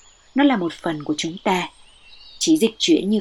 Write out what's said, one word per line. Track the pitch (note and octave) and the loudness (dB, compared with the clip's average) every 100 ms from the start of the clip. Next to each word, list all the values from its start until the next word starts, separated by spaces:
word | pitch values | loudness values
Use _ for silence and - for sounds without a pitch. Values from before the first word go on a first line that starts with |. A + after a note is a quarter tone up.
| _ _ _ | _ _ _
Nó | C4 | 2
là | C#4+ A3 | 2 2
một | E3 | -2
phần | - E3+ D3+ | -6 -6 -6
của | D3 D3+ | -6 -6
chúng | E3 F#3 | -6 -4
ta. | G#3+ F#3 E3 - - _ - - - - | -2 -2 -4 -12 -20 _ -20 -20 -20 -4
Chỉ | E4+ D#4+ | 0 2
dịch | A3+ - | 2 0
chuyển | - D#4 F#3+ | 2 2 2
như | G#3+ | -2